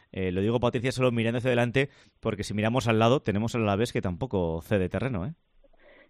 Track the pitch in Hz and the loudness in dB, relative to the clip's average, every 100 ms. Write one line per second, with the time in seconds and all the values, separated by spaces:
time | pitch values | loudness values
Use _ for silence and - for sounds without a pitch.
0 | _ 92 92 90 104 120 120 127 123 123 | _ -6 -2 0 0 2 0 0 -4 0
1 | 127 117 113 117 127 120 120 131 143 - | 0 2 0 0 0 2 2 0 -2 -4
2 | - _ 113 101 - 104 107 120 110 110 | -20 _ -6 -4 -4 -2 0 0 2 4
3 | 113 143 - 101 110 123 107 98 120 120 | 6 4 2 -2 -2 0 2 2 0 -2
4 | 98 85 131 98 85 80 - 101 90 95 | -4 -4 -4 -2 0 -2 -2 0 0 -2
5 | 135 107 90 165 _ _ - _ - - | -4 -4 -6 -10 _ _ -20 _ -20 -20
6 | - | -20